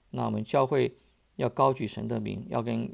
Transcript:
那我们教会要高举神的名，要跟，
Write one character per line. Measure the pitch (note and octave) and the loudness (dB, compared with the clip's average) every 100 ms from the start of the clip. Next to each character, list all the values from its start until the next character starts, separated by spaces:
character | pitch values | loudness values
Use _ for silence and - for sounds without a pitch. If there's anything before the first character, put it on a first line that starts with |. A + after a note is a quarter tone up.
| _ | _
那 | B2+ A#2 | -4 -2
我 | |
们 | G#2+ | -2
教 | A2 C#3+ C3 | 0 2 4
会 | C3 B2 - _ _ _ - | 4 2 0 _ _ _ -4
要 | A#2+ | -2
高 | - C3+ | 2 2
举 | C3 G#2 | 2 -4
神 | - A2+ | -4 -4
的 | A#2 | -4
名， | G#2 G2 - | -4 -6 -4
要 | A#2+ | -4
跟， | A#2 A2+ A#2 | -2 -2 -4